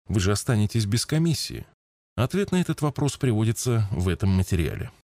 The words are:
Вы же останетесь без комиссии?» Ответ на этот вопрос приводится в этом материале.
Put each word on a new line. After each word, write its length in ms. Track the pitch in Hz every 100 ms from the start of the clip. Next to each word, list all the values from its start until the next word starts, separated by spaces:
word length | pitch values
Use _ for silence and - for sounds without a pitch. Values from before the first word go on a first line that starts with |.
| -
Вы 140 | 98
же 120 | 92
останетесь 540 | 101 - 110 107 117 104
без 180 | 117
комиссии?» 600 | - 156 165 143 - 113 - _ _ _ _ -
Ответ 360 | 127 185 196
на 80 | 180
этот 220 | 165 -
вопрос 340 | 151 - 143 -
приводится 720 | 127 107 113 113 127 117 98
в 180 | 87 92
этом 220 | 85 95
материале. 640 | 95 92 85 71 50 - - _